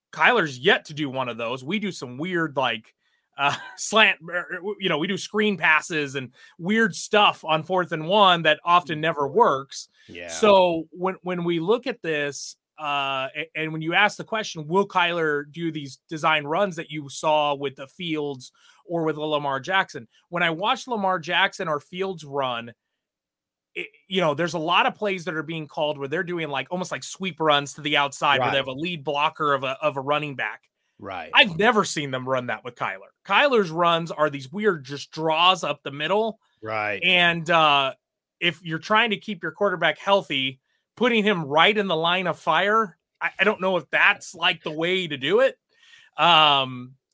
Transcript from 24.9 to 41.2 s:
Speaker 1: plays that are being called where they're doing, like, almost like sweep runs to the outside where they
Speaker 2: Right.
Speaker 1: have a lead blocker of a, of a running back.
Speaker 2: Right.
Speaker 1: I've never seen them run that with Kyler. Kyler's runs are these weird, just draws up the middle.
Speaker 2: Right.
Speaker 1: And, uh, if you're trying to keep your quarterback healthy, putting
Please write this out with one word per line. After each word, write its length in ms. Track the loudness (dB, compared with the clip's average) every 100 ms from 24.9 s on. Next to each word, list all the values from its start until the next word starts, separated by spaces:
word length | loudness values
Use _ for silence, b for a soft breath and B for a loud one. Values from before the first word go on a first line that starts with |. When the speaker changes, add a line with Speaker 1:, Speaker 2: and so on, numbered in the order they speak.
Speaker 1:
plays 320 | -2 -4 -4 -6
that 80 |
are 80 | -6
being 240 | -6 -8 -8
called 320 | -4 -4 -4
where 100 | -4
they're 140 | -4
doing, 260 | -4 -6 -4
like, 200 | -6 -6
almost 200 | -6 -6
like 140 | -8
sweep 340 | -10 -8 -8 0
runs 340 | 4 4 2
to 80 | -6
the 160 | 0 2
outside 420 | 0 0 2 4
where 100 | 4
they 60 | 0
Speaker 2:
Right. 100 | -2
Speaker 1:
have 20 |
a 40 |
lead 320 | -4 -6 -6
blocker 480 | -4 0 -2 0 0
of 120 | 0
a, 120 | 0 -2
of 160 | -2 -2
a 20 |
running 340 | -2 -2 -2
back. 360 | -6 -8 -8 _ _ _ _
Speaker 2:
Right. 320 | -12 -10 0
Speaker 1:
I've 240 | 2 2 2
never 260 | 2 2
seen 260 | 0 -4 -4
them 160 | -6 -2
run 200 | -2 -2
that 180 | -6
with 100 | -8
Kyler. 380 | -8 -8 -8 -14 _ 0
Kyler's 440 | 4 4 4 2
runs 400 | 2 2 2 0
are 200 | -2 -2
these 200 | -2 -10
weird, 340 | -2 -2 -2
just 260 | -4 -12 -12
draws 520 | -6 -2 4 4 4
up 200 | 0 -6
the 80 | -8
middle. 480 | -6 -2 0 -2 -6 _ _
Speaker 2:
Right. 400 | -6 -2 -2 0
Speaker 1:
And, 460 | 2 4 4 2 2
uh, 440 | 4 6 4 2 -4 _ _ _ _
if 220 | -4 -4
you're 160 | -6 -8
trying 320 | 0 2 2
to 60 | -2
keep 260 | -6 -8
your 100 | -8
quarterback 460 | -2 0 2 0 0
healthy, 600 | 2 2 2 -2 -4 -6 _ _ _
putting 280 | -2 2 4